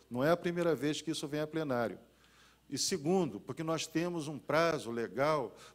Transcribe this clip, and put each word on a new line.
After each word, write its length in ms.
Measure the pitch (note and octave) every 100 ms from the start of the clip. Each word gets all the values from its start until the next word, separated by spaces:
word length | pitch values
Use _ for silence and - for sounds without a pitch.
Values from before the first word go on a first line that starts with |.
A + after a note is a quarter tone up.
| -
Não 160 | B2
é 60 | D3+
a 80 | E3+
primeira 380 | F3 F3 E3+ C3+
vez 260 | D3 D3+
que 80 | E3
isso 180 | D3 D3
vem 120 | D3+
a 80 | D#3
plenário. 500 | D#3+ D3 A#2+ A2 - - _ - - - _ -
E 80 | C3+
segundo, 600 | - F3+ D3 F#3+ D3+ G2+
porque 240 | - -
nós 240 | D#3+ D#3+ -
temos 400 | D#3+ F3 E3+ D3
um 100 | D3
prazo 540 | - D3+ E3+ D3 A2
legal 640 | A#2 G#2 G#2 D3 D3+ G#2+ - -